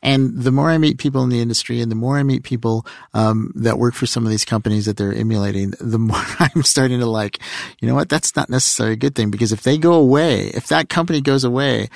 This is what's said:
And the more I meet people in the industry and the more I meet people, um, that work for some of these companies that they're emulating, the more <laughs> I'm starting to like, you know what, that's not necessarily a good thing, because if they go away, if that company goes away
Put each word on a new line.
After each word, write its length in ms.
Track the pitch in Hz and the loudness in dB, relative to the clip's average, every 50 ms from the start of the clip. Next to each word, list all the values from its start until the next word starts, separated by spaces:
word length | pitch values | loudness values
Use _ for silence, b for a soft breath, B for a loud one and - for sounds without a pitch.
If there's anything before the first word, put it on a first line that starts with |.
And 340 | - 135 139 135 135 131 - 131 | -2 0 2 2 2 0 -2 -2
the 100 | 120 131 | 0 2
more 200 | 131 139 156 165 | 2 4 2 2
I 80 | 165 160 | 2 2
meet 180 | 156 151 - | 2 2 0
people 240 | - - 143 135 131 127 | 0 -2 -2 0 0 0
in 60 | 123 | 0
the 100 | 123 120 | 0 0
industry 420 | 117 117 113 - - - 120 120 | 0 -2 -2 -4 -4 -4 -4 -4
and 100 | 117 113 | -2 -2
the 40 | 110 | -2
more 220 | 110 117 127 139 | -2 -2 0 0
I 60 | 143 139 | 0 2
meet 180 | 135 131 127 | 2 0 0
people, 420 | - - 127 117 - 113 113 113 - B B B B B - | -2 -4 -6 -2 0 0 0 0 -2 B B B B B 0
um, 380 | 110 110 110 110 110 110 - - | 2 2 2 2 0 -2 -4 -6
that 240 | - 113 113 113 | -2 0 0 2
work 160 | - 120 120 - | 2 2 0 0
for 140 | - 127 | 0 -4
some 180 | - - 120 113 | -2 -2 -2 0
of 60 | 110 | 0
these 120 | 110 104 - | 0 -2 -2
companies 420 | - 113 107 - 107 107 104 101 | -2 -2 0 0 0 0 0 0
that 100 | 107 104 | -2 -2
they're 160 | - 104 98 104 | -2 -2 -2 -2
emulating, 600 | 113 110 110 110 101 101 101 101 98 98 98 - - | -2 0 0 0 0 0 0 -2 -2 -4 -4 -6 -6
the 200 | - 117 110 113 | -4 -2 -2 0
more 180 | 113 110 - | 0 0 0
<laughs> 220 | - - - - - | -2 -2 -4 -2 -2
I'm 240 | 170 139 - 165 135 | 0 0 0 0 0
starting 360 | - - 139 131 127 127 123 | 2 2 2 2 2 0 0
to 60 | 120 | 0
like, 320 | 117 110 110 104 101 - B B B B B B B B B | 0 0 -2 -2 -4 -6 B B B B B B B B B
you 80 | 117 | -2
know 60 | 117 127 | 0 0
what, 160 | 143 - - | 0 0 0
that's 260 | 147 160 - - - | -2 -2 -2 -2 -2
not 140 | 143 143 - | -4 -4 -2
necessarily 440 | 127 127 - - - - 113 110 113 | -2 0 0 0 0 0 -2 -2 0
a 40 | |
good 160 | 110 139 143 135 | 0 -2 -2 0
thing, 160 | - 110 104 | 0 -2 -2
because 220 | 101 101 117 104 | 0 0 0 0
if 100 | 110 104 | 0 0
they 160 | - 127 147 | 0 0 0
go 160 | 156 160 170 175 | 4 4 4 6
away, 540 | 165 143 127 135 147 165 165 120 98 98 - - | 6 6 6 4 4 4 2 2 0 -2 -4 -6
if 100 | 127 - - | -8 -4 0
that 200 | 156 160 151 - | 0 0 0 0
company 320 | - 170 165 170 165 147 | -2 -2 0 0 -2 0
goes 220 | 135 143 135 135 131 | 2 2 2 2 2
away 460 | 120 123 131 139 139 120 110 101 - B | 0 0 0 0 0 0 -2 -4 -6 B